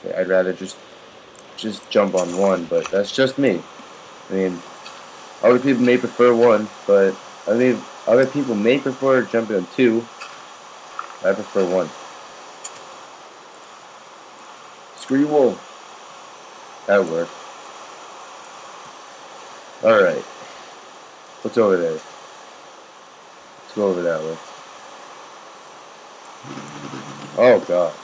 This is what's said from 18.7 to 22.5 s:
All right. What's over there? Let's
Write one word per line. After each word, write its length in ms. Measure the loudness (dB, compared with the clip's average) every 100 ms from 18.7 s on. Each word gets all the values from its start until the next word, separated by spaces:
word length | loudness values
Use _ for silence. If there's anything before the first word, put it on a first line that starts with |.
| -20 -20 -20 -20 -20 -20 -20 -20 -20 -20 -2
All 200 | 4 6
right. 200 | 4 2 -8 -18 -18 -18 -20 -20 -20 -20 -20 -20 -20 -12
What's 140 | -4 2
over 180 | 4
there? 160 | 4 0
Let's 1800 | -4 -12 -20 -20 -20 -20